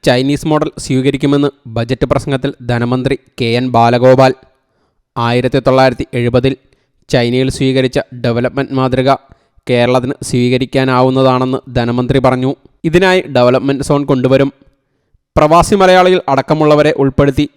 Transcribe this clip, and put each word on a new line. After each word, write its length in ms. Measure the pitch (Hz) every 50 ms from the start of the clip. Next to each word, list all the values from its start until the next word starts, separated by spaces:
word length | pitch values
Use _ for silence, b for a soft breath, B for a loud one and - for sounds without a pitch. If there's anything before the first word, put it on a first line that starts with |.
| -
ചൈനീസ് 440 | 156 127 123 131 139 143 139 - 160
മോഡൽ 200 | 156 151 151 151 _ -
സ്വീകരിക്കുമെന്ന് 680 | - - 131 131 131 143 139 135 139 139 143 143 143 143 - _ _ 120
ബജറ്റ് 400 | 113 117 113 117 131 - - 127
പ്രസംഗത്തിൽ 400 | 139 139 - - 139 131 123 139 139 _ 123 120
ധനമന്ത്രി 460 | 120 120 120 120 127 127 127 131 139 - _ _ _ -
കെ 100 | 127 113 113 120
എൻ 80 | 127 127
ബാലഗോപാൽ. 640 | 123 113 117 117 120 120 120 131 131 127 131 131 131 _ _ _ _ _ _ _ _ _ _ _ _ _ _ _ _
ആയിരത്തി 440 | 120 117 117 120 123 123 131 123 139
തൊള്ളായിരത്തി 460 | 123 135 131 131 131 131 123 - - _ -
എഴുപതിൽ 400 | 123 120 120 120 127 120 135 135 - _ _ _ _ _ _ _ _ _ _
ചൈനയിൽ 400 | - 127 120 120 123 127 131 131 123 -
സ്വീകരിച്ച 420 | 139 131 131 131 131 127 - 143 - _ - 123 117
ഡെവലപ്മെന്റ് 520 | 127 117 120 123 127 - 135 139 - 139 131
മാതൃക 320 | 131 131 123 127 127 139 139 - _ _ b b b b b b _ -
കേരളത്തിന് 480 | 127 120 120 120 123 127 123 127 143 _ 120
സ്വീകരിക്കാനാവുന്നതാണെന്ന് 1400 | - - 127 120 123 127 123 131 117 - 135 131 131 127 123 127 131 131 131 135 131 127 127 127 131 127 - _ - 123 123
ധനമന്ത്രി 420 | 117 117 120 123 127 120 131 135
പറഞ്ഞു. 320 | 123 131 127 127 127 131 143 _ _ _ _ _ -
ഇതിനായി 380 | 165 151 180 190 190 185 185 - - 139
ഡെവലപ്മെന്റ് 520 | 127 123 123 123 123 - 139 143 131 123 -
സോൺ 120 | 147 143 143
കൊണ്ടുവരും. 460 | 135 143 131 123 131 131 135 139 139 - _ _ _ _ _ _ _ _ _ _ _ _ _ _ _ _
പ്രവാസി 400 | - 151 151 160 175 160 - 214
മലയാളികൾ 440 | 202 190 185 185 185 180 180 185 180 - -
അടക്കമുള്ളവരെ 640 | 139 135 - - 156 156 156 151 147 147 147 151 - -
ഉൾപ്പെടുത്തി 460 | 139 135 131 - 143 143 131 - 147 - _